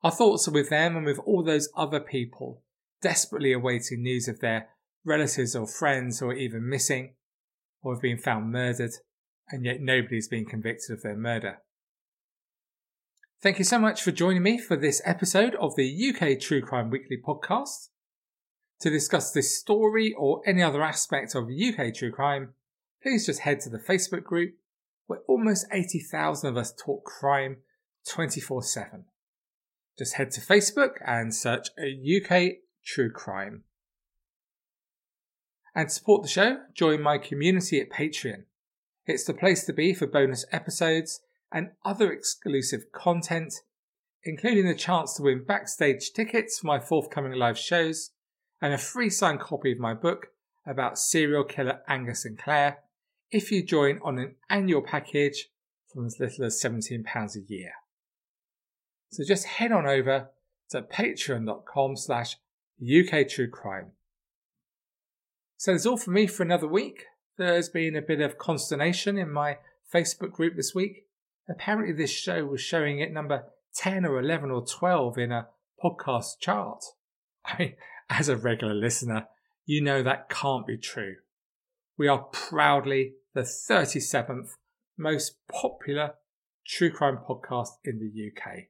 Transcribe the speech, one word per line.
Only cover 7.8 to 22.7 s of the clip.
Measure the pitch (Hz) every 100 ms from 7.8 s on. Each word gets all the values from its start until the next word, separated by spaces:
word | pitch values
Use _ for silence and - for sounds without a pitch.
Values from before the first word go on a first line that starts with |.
or | 131
have | 123
been | 127 120
found | - 110 110
murdered | 123 123 123 117 - _ _ _ _ _
and | 135
yet | 123 127
nobody's | 131 131 117 117 107
been | 117
convicted | 110 110 113 113 - 110
of |
their | 110 104
murder. | 117 113 101 - _ _ _ _ _ _ _ _ _ _ _ _ _ _ _ _ _ _
Thank | 202 196
you |
so | 185 233
much | 220 -
for | -
joining | 175 175 185
me | 185 240
for | - 156
this | 147 -
episode | - 180 185 196 233 -
of | 151 143
the | 131
U | 151 269
K | 240 160 135
True | - 143
Crime | 127 127 113
Weekly | 131 - 127
podcast. | - 151 - 214 285 - - _ _ _ _ _ _ _ _ _
To | 165
discuss | 151 147 170 -
this | 151 135 -
story | - 208 214 220 220 214
or | 139 151 -
any | 180
other | 170 143
aspect | 156 147 - 143 -
of | 135 117
U | 135 247
K | 220 120
true | 110 120
crime, | 120 143 139 135 _ _